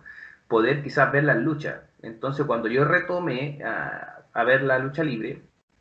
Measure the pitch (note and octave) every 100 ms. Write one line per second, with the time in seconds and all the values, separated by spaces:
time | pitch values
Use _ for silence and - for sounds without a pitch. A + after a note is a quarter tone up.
0 | - - - - - A2+ A#2 D3 C3+ -
1 | C3 C#3+ D3 A2+ D3 D3+ G#2 - - _
2 | A2+ A2+ C3 D3 C3+ A#2 A2+ B2 D3+ F3
3 | F3 F3+ E3+ B2 D3 C#3+ A2+ G2 C2+ G1+
4 | - - - - A#2 C3+ C#3 C3 C3+ D3
5 | D#3 A2+ A2+ - - _ _ _